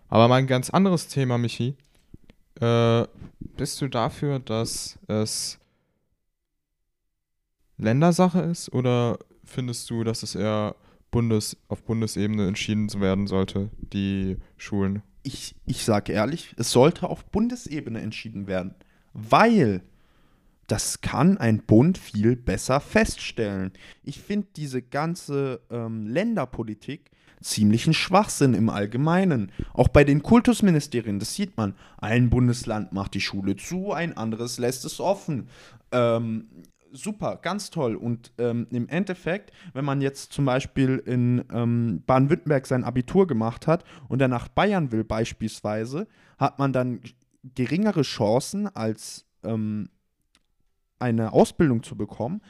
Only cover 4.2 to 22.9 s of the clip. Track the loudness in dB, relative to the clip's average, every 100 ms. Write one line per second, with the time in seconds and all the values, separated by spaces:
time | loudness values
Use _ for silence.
4.2 | -4 -4 -4 -4 -4 -6 -10 -12 -4 -2
5.2 | -2 -4 -8 -12 _ _ _ _ _ _
6.2 | _ _ _ _ _ _ _ _ _ _
7.2 | _ _ _ _ _ -4 0 4 4 6
8.2 | 4 2 0 -4 -4 -2 2 2 2 -2
9.2 | -8 _ -14 -8 -6 -6 -6 -4 -2 -4
10.2 | -6 -4 -2 -2 -2 -6 _ _ _ 0
11.2 | 2 0 -2 -10 -10 -10 -4 -2 -2 -2
12.2 | -2 0 0 -2 -2 -2 -2 0 0 0
13.2 | 0 0 -2 -2 -6 -8 -8 -4 -2 -2
14.2 | -4 -6 -10 -16 -6 -2 -2 -4 -8 _
15.2 | -12 -12 -14 -12 -8 -4 0 0 0 -2
16.2 | -2 -4 -8 -8 2 6 6 4 -4 -8
17.2 | -6 -2 -2 -4 -10 -10 -8 -8 -8 -10
18.2 | -10 -10 -4 -4 -4 -12 _ _ _ -14
19.2 | 2 6 6 6 4 2 -4 _ _ _
20.2 | _ _ _ _ -4 -4 -4 -6 -4 2
21.2 | 4 4 2 2 6 6 6 2 -4 0
22.2 | 0 0 -2 -4 0 -2 2